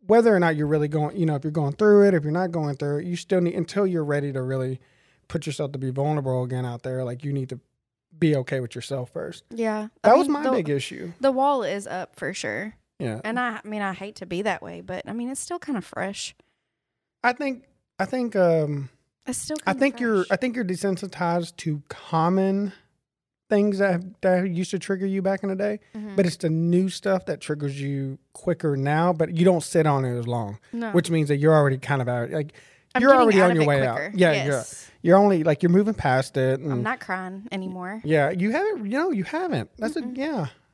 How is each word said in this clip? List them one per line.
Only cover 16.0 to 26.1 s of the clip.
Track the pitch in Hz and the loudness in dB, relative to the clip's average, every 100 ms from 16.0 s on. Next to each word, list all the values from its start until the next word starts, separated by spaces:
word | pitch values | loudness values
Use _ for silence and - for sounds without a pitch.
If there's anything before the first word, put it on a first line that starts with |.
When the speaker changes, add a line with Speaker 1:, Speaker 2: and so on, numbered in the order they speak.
| 190 202 - - _ _ _ _ _ _ _ _ | -6 -6 -10 -12 _ _ _ _ _ _ _ _
Speaker 1:
I | 240 | -2
think, | 247 285 254 _ _ _ _ | 0 -4 -6 _ _ _ _
I | 190 | -4
think, | 254 240 | -2 -2
um, | 214 175 165 151 147 135 _ _ _ - | 2 4 4 2 -4 -6 _ _ _ -10
Speaker 2:
It's | 247 | -8
still | - 302 - | -6 -6 -2
Speaker 1:
I | |
Speaker 2:
kinda | 277 | 0
Speaker 1:
think | 277 240 | 0 0
you're, | 240 208 | 0 0
Speaker 2:
fresh. | 180 | 0
Speaker 1:
I | 190 | 0
think | 254 233 | -2 -2
you're | |
desensitized | 196 185 202 185 196 - 175 175 165 - | -4 -2 -2 -2 -6 -4 -2 0 -2 -8
to | 165 151 - | -6 -6 -8
common | - - 160 165 190 190 196 202 - _ _ _ _ _ _ _ | -18 -4 0 2 2 0 0 -4 -8 _ _ _ _ _ _ _
things | 208 208 196 | 2 2 2
that | 202 | 2
have, | 175 185 - | 0 -4 -4
that | 190 185 190 | 2 2 2
used | 170 185 | -2 -2
to | 190 | -4
trigger | - 190 196 | -4 -4 -2
you | 190 | -2
back | 190 196 | -2 -2
in | 196 | -4
the | 190 | -2
day, | 208 214 _ | -4 -4 _
Speaker 2:
Mm-hmm. | 214 214 | -14 -8